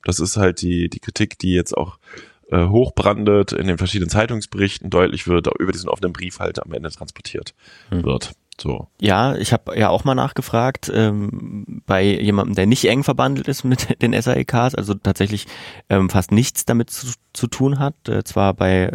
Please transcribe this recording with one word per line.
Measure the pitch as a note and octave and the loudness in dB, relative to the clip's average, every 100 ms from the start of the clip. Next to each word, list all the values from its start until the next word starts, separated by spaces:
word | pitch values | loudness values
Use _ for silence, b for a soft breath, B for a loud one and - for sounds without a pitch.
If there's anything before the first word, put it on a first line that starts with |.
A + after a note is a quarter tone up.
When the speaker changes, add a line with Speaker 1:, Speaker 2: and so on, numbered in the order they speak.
Speaker 1:
Das | - F2+ | -4 -2
ist | E2 G#2+ | 0 2
halt | F#2+ F2 | 2 2
die, | F2+ F2 E2+ | -2 0 -2
die | - | -6
Kritik, | - - A2 - | -8 -4 -4 -2
die | F#2+ | 0
jetzt | F2+ E2+ - | 0 0 -4
auch, | E2+ - B B B B - | -4 -8 B B B B -2
äh, | F2 F2 | 2 4
hochbrandet, | G#2+ - - G2+ G#2 G#2 G2+ G2+ | 4 4 2 2 2 4 4 4
in | - F#2 | 0 -2
den | F2 | 0
verschiedenen | F#2 G2+ E2+ | -2 -2 0
Zeitungsberichten | G2 A#2 A2+ - G2 G2 - F#2+ | 0 0 -2 -6 -2 -2 -2 0
deutlich | F#2+ F#2 - - | 2 2 0 0
wird, | F2 - - | 2 2 -2
über | F#2 | -2
diesen | F2 F#2 | -2 -2
offenen | - F2+ | -2 -4
Brief | E2+ F2+ - | -4 -10 -6
halt | F2+ E2 | -6 -6
am | - | -8
Ende | D#2 D#2+ | -10 -10
transportiert | - D2+ - - - - _ B B B | -12 -18 -16 -12 -12 -12 _ B B B
Speaker 2:
Hm. | F#2 | -2
Speaker 1:
wird. | D#2 B1+ - - _ - | 0 -2 -4 -16 _ -10
So. | D#2 A#1+ - - | -6 -6 -8 -2
Speaker 2:
Ja, | G#2 F#2+ B2+ - | 2 4 4 0
ich | - | 0
hab | A#2 - E2+ | -2 -2 0
ja | G#2+ | 2
auch | G2 | 2
mal | C#3 C3 | 2 0
nachgefragt, | C3+ - - A#2 B2+ - - | 0 -4 -2 0 0 -2 -2
ähm, | G#2 A2 G#2 G2+ F#2+ - G#2 - - - | 2 2 2 -4 -6 -10 -12 -12 -10 0
bei | F#2+ | 2
jemandem, | G2 G2 G#2 G2+ - G2+ | 2 2 2 2 0 2
der | G2 | 2
nicht | A#2+ F2+ | 4 2
eng | B2 | 2
verbandelt | C#3+ B2 C3 C#3 C3+ | 0 0 0 -2 -4
ist | C3+ | -2
mit | B2+ B2+ - | 0 0 0
<laughs> | C#3 | 0
den | A#2+ | 2
S | A#2 B2 | 2 0
R | C3+ | 0
E | |
Ks, | C3 A#2 B2 | 0 0 0
also | - G2+ | -2 -4
tatsächlich, | G2+ G2 F#2+ G2 G#2 - B B B - | -2 0 0 0 -2 -8 B B B -2
ähm, | G2 F#2+ | 2 4
fast | G2 F2+ | 2 2
nichts | G#2 C3 - | 2 2 -2
damit | - A#2 A#2 | -2 0 -2
zu, | - B2+ - _ | -6 -10 -12 _
zu | - A#2+ | -6 -6
tun | - C3+ C#3 | 0 0 0
hat, | C#3 - - | -2 -4 -4
äh, | G#2 | -4
zwar | - - G2 | -2 0 0
bei, | F#2+ F#2 F#2 F#2 | 2 2 2 2